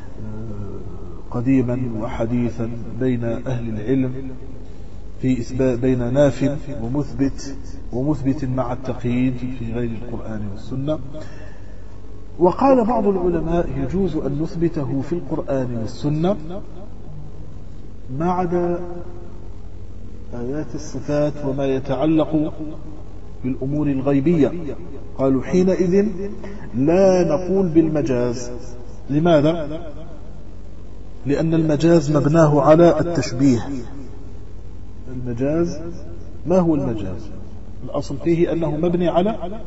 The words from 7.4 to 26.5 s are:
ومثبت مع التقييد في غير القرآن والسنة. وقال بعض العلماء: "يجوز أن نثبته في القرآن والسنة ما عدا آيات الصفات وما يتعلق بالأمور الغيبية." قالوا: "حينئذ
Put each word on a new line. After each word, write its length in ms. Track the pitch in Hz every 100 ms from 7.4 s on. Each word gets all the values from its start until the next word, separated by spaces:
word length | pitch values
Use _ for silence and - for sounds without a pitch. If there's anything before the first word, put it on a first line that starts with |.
| - - - - -
ومثبت 520 | 117 139 151 131 131 131
مع 280 | 127 123
التقييد 600 | 131 - - 123 123 127 123
في 360 | 127 - 117
غير 160 | 117 120
القرآن 520 | 110 - 104 104 110 104
والسنة. 480 | 98 - 131 143 156 - - - - - - - - - - - - - -
وقال 460 | 180 175 269 262 214
بعض 220 | 240 202
العلماء: 600 | 190 180 170 156 170 170 131
"يجوز 380 | 135 170 190 151
أن 260 | 135 143
نثبته 600 | 160 165 170 165 131 135
في 120 | 127
القرآن 640 | 170 135 151 - 139 123 120
والسنة 580 | 107 - 147 151 175 202 156 185 - - - - - 151 - - - - - - - - - 131
ما 120 | 170
عدا 480 | 180 180 175 175 175 175 175 - - - - - - - - - - - - -
آيات 420 | 120 120 147 147 156
الصفات 580 | - 135 120 147 147 143 139
وما 200 | 131 139
يتعلق 880 | 135 139 131 156 160 147 156 156 - - - - - - - - -
بالأمور 440 | 127 135 131 147 143
الغيبية." 640 | 135 131 143 139 175 127 170 147 - - - - -
قالوا: 260 | 135 131
"حينئذ 640 | - 180 185 165 180 190 208 170 202 214 -